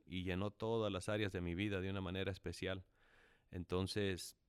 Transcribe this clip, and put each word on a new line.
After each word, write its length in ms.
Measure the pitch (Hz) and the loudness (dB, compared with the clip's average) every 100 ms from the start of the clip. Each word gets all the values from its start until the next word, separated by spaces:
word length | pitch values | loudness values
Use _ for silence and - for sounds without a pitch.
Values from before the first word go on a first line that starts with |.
| - | -6
y 180 | 92 | -4
llenó 280 | 90 90 101 | 0 0 0
todas 400 | - 110 113 107 | -2 0 2 2
las 160 | 92 - | 0 0
áreas 240 | 104 101 | 2 2
de 100 | 90 | 0
mi 140 | 87 85 | 0 2
vida 240 | 104 98 | 2 2
de 100 | 95 | 0
una 120 | 98 | -2
manera 300 | 92 95 95 | -2 0 -2
especial. 520 | 95 95 87 92 95 - _ - - - - _ | -2 -6 -2 -2 -2 -8 _ -20 -20 -20 -20 _
Entonces, 840 | 90 87 90 95 104 101 90 - - | -6 0 2 2 2 0 0 -6 -12